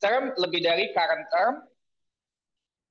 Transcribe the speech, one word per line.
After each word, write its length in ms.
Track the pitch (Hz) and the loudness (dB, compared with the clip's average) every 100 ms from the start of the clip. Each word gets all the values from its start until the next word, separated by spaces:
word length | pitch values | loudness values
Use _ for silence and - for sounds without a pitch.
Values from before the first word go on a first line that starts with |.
term 320 | 202 247 269 - | 0 0 0 -2
lebih 240 | 175 175 165 | -2 0 0
dari 240 | 170 214 | 2 0
current 400 | 190 165 160 156 | 0 0 -2 0
term. 320 | 170 214 294 - _ _ _ _ _ _ _ _ _ _ _ _ | 0 0 -2 -10 _ _ _ _ _ _ _ _ _ _ _ _